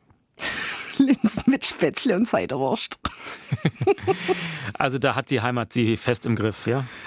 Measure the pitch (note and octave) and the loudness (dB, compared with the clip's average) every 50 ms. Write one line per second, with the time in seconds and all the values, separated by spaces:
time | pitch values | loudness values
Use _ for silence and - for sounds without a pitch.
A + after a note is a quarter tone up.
0 | _ _ _ _ _ _ _ - - - - - - - - - - - - - | _ _ _ _ _ _ _ -8 -6 -6 -4 -4 -6 -6 -6 -8 -10 -4 0 2
1 | C#4 C4+ C#4 - - A3 - - - - C4+ C4+ - - - - - D3+ F#3+ - | 4 4 4 4 4 2 2 2 4 4 4 4 2 0 0 2 0 0 2 2
2 | - C4+ G3 F3+ A#3 A3+ - - F2 - B2+ C3+ C3+ C3 B2 A3+ - - - - | 2 2 2 2 2 2 2 0 0 -2 -2 -2 0 0 0 0 -2 -4 -6 -6
3 | - - - - - - - - - - - - - - - - - - G4 - | -8 -8 -8 -10 -12 -14 -14 -14 -8 -6 -4 -2 0 -2 -2 0 2 2 2 2
4 | - - F#4+ - - - F#4 - E3+ E3+ D#3+ D3+ - A2+ - - - C#3 B2+ C3+ | 2 0 -2 0 0 -2 -2 -2 -2 -6 -8 -8 -8 -8 -4 -2 0 0 0 2
5 | A#2 C#3 A2+ B2 C3 - C#3+ A#2+ G#2 B2 B2 A#2+ A2+ - - B2 A#2+ G#2+ A2+ G#2 | 2 2 2 0 0 0 0 0 2 2 0 0 -2 -2 0 2 2 4 2 2
6 | - - B2 - - A#2+ A2+ G#2 G#2 A2 G2+ - - A2+ A#2 C3+ C3 B2+ - - | 2 0 0 2 0 0 0 2 0 0 -2 -2 -2 -2 0 0 -2 -6 -10 -16
7 | - | -8